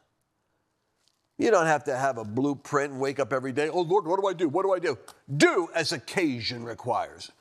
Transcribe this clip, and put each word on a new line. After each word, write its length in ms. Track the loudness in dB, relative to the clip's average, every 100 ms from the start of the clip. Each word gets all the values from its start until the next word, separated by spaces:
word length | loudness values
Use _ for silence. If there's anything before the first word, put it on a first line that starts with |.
| _ _ _ _ _ _ _ _ _ _ _ _ _ -2
you 100 | 4
don't 160 | 6 6
have 200 | 2 0
to 120 | 0
have 220 | 0 -2
a 60 | -4
blueprint 680 | 0 0 -2 -2 0 0
and 100 | -2
wake 180 | -2 -2
up 140 | -2
every 200 | -2 -2
day, 160 | -2 -2
'Oh, 120 | 0
Lord, 240 | 2 2 2
what 140 | 0
do 80 | 0
I 60 |
do? 160 | 0 0
What 140 | 0
do 100 | 0
I 60 | 0
do?'" 200 | 0 -6 -10 -20 -6 2
Do 340 | 4 4 0
as 200 | -2 -2
occasion 680 | -4 -4 0 0 0 -6 -8
requires. 680 | -10 -8 -4 -2 -4 -10 -20 _